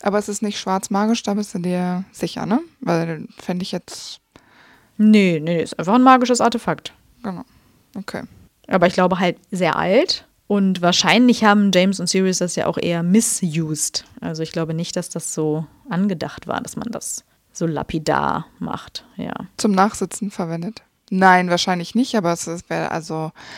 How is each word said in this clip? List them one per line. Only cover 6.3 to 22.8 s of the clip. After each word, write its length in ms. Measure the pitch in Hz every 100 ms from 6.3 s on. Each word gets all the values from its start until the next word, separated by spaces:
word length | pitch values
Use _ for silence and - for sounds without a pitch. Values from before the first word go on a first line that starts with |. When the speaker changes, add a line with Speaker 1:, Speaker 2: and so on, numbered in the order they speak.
| 247
Speaker 2:
Artefakt. 500 | 233 233 - 156 - - _ _
Speaker 1:
Genau, 220 | 226 180 - _ _ _ _ -
okay. 280 | 196 - - - - _ -
Speaker 2:
Aber 180 | 190 175
ich 60 |
glaube 260 | 185 185 180
halt 200 | 180 - _
sehr 260 | 180 170 -
alt 500 | 170 214 359 - - _ _
und 360 | 202 190 175
wahrscheinlich 600 | 175 180 175 196 247 233
haben 260 | 220 208 202
James 280 | 180 190 190
und 80 | 175
Sirius 300 | 190 190 180
das 180 | 175 170
ja 100 | -
auch 100 | 165
eher 260 | 170 170
misused. 1040 | 175 208 226 - 180 156 156 156 - - - -
Also 220 | 165 160
ich 100 | 160
glaube 220 | 175 160
nicht, 220 | 160 175 180
dass 120 | 170
das 240 | 170 -
so 340 | - 156 151 156 _ 285
angedacht 580 | 180 202 165 143 - -
war, 140 | -
dass 160 | - -
man 120 | -
das 340 | - - - _ _ _
so 140 | - 165
lapidar 800 | 143 147 160 156 143 - - - _
macht, 460 | 165 - - - - -
ja. 160 | - - 185 -
Speaker 1:
Zum 160 | 220
Nachsitzen 580 | 190 208 - 185 - 202
verwendet. 520 | - 165 165 180 - _ _ _
Nein, 380 | 185 185 180 180
wahrscheinlich 460 | 175 - 180 170 220
nicht, 180 | 262
aber 180 | 226 170
es 140 | 170 -
ist, 240 | 170 -
wär 220 | 165